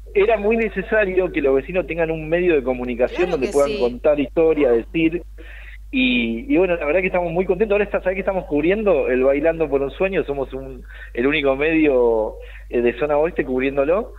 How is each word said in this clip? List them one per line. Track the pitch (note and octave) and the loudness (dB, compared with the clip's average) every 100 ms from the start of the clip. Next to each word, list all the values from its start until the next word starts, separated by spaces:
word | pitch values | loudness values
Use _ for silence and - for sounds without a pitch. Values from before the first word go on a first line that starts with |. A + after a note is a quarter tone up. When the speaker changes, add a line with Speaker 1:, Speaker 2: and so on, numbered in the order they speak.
| - | -4
Speaker 1:
Era | G#3 G3+ A3 | 0 2 2
muy | G3+ A3+ | 2 0
necesario | A3 G3 F3+ A3 G3+ F#3 F#3 | 0 -4 -2 0 2 0 0
que | D3 | 0
los | C#3 | 2
vecinos | C3+ C3+ F3+ D#3 | 2 0 -4 -4
tengan | D#3+ E3 | -2 -2
un | D#3+ D#3 | -2 -2
medio | E3+ F3+ | 0 4
de | D#3 | 2
comunicación | B2 B2+ B2 A#2+ B2 - | 2 -4 -4 0 -2 0
Speaker 2:
Claro | F4+ | -2
Speaker 1:
donde | D3+ C3 | 0 0
Speaker 2:
que | |
Speaker 1:
puedan | C#3+ C#3+ | 2 0
Speaker 2:
sí. | G#3 | 0
Speaker 1:
contar | A#2+ A#2+ D#3 D3 | -2 0 2 2
historias, | C3+ - D#3+ D3+ C3+ | 0 2 2 4 4
decir, | A#2 A2+ E3 D#3+ E3+ - - - - - - - | 2 0 0 0 0 -10 -18 -18 -18 -18 -18 -6
y, | C3 B2+ B2 A#2 A2+ B2+ | 0 2 2 0 -4 0
y | D3 | 2
bueno, | F#3 E3+ | 2 0
la | |
verdad | D3 E3+ | 0 0
que | F#3+ | 0
estamos | F#3 F3 | -2 -2
muy | E3 F#3+ | -2 0
contentos. | F3+ A3 | 0 2
Ahora | G3+ | 2
está, | G#3 G3 | 0 -2
¿sabés | F#3 F#3+ | -2 -2
qué | |
estamos | F#3+ F#3+ | -2 -4
cubriendo? | - D3 D#3 G3+ G#3 D#3+ B2 | -2 0 2 2 2 2 2
El | B2+ | 2
Bailando | C3 C#3+ D#3+ E3 D#3 | 4 4 2 0 0
por | C#3 | 0
un | C3+ | -2
Sueño, | - F#3+ F#3+ | -2 -2 -2
somos | C#3+ C#3 B2+ | -2 -4 -6
un, | C3 C3+ B2+ - - - | -8 -12 -14 -16 -18 -10
el | - B2+ | -2 0
único | D#3 C#3 C3+ | 2 0 2
medio, | D3+ D#3+ D3+ B2+ A#2+ A2+ G#2+ - - - - | 2 4 4 4 4 2 0 -6 -16 -18 -4
eh, | B2 | 0
de | A#2+ A#2 | 0 0
zona | D3+ D3 | 0 0
oeste | D#3+ F3 | 0 -2
cubriéndolo. | C#3 B2+ C3+ C#3 C#3 F3+ - | -2 0 0 0 0 0 -2